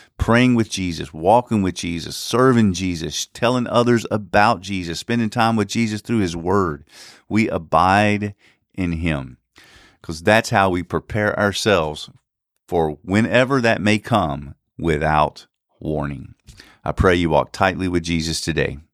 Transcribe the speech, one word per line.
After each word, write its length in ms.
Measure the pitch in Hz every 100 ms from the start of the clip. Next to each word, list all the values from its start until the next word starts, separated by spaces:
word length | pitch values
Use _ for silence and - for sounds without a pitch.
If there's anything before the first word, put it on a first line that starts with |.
| - -
praying 380 | - 117 127 120
with 140 | 107
Jesus, 440 | - 92 80 80
walking 480 | 76 85 117 123 110
with 140 | 95 87
Jesus, 420 | 85 85 73 -
serving 560 | - 117 131 120 107
Jesus, 520 | 87 95 85 80 - -
telling 420 | - 120 127 120
others 380 | 113 120 117 -
about 480 | 107 95 104 107 101
Jesus, 400 | 92 98 85 82
spending 300 | - 120 110
time 260 | 123 113 113
with 140 | 101
Jesus 320 | 113 113 107
through 180 | - 117
His 160 | 92 85
Word. 480 | 85 101 90 73 73 - - - -
We 180 | 104 110
abide 880 | 85 78 78 90 101 104 104 104 - _ _ _
in 200 | - 90
Him, 440 | 85 85 73 65 64 _ _ - - - _
'cause 220 | - 80
that's 260 | 87 110 -
how 200 | 113 98
we 140 | 90
prepare 540 | 87 82 - 110 104 -
ourselves 680 | 101 95 110 95 78 76 - _ _ _ _ _ -
for 300 | 85 80 76
whenever 600 | - 101 110 113 127 135
that 200 | 117 110
may 160 | 101 107
come 580 | - 113 82 69 71 - _ -
without 680 | 82 76 78 76 76 - - _ _ _
warning. 540 | 78 76 71 69 - - - - - _
I 80 | -
pray 220 | 71 95 90
you 140 | 85
walk 220 | 76 65
tightly 360 | - 95 87 92
with 160 | 87
Jesus 360 | 82 85 80 78
today. 400 | - 78 69 67 -